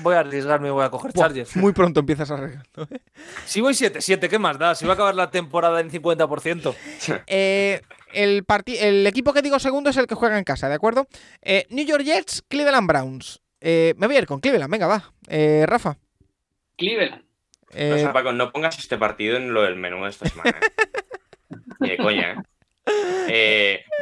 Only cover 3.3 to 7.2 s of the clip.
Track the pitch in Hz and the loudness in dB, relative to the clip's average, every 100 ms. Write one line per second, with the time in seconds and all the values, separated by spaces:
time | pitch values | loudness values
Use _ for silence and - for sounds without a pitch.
3.3 | - - 202 262 262 214 147 - 190 170 | -16 -6 0 2 2 0 0 0 0 2
4.3 | 214 180 139 170 165 160 190 202 185 175 | 0 0 2 0 2 0 2 2 2 -2
5.3 | 185 147 170 170 165 165 165 165 165 151 | -2 -2 2 2 2 -2 -2 0 2 0
6.3 | 147 160 170 143 - 294 - - 107 | 0 -4 -4 -4 -6 -12 -10 -6 -6